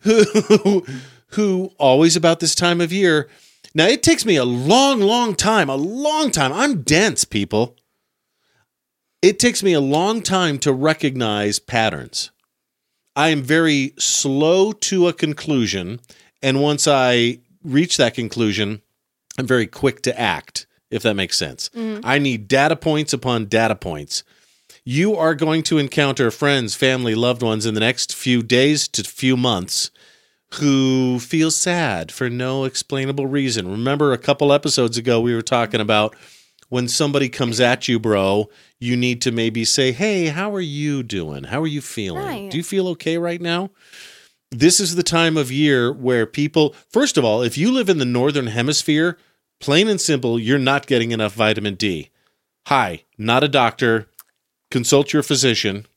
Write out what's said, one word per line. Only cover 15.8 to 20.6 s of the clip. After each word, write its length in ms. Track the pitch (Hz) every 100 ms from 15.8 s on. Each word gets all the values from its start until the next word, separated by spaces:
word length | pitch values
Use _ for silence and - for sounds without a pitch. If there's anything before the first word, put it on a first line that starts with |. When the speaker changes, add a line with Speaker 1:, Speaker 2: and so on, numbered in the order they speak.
| 87 120 _ - _ _
Speaker 1:
and 180 | 135 135
once 240 | 147 147 156
I 540 | 135 127 123 120 123 _ _
reach 320 | 160 135 175 -
that 180 | 123
conclusion, 680 | - 113 120 110 101 104 107 _ _ _ _ _ -
I'm 80 | 127
very 200 | 123 110
quick 360 | - 139 -
to 160 | - 113
act, 460 | 113 78 - -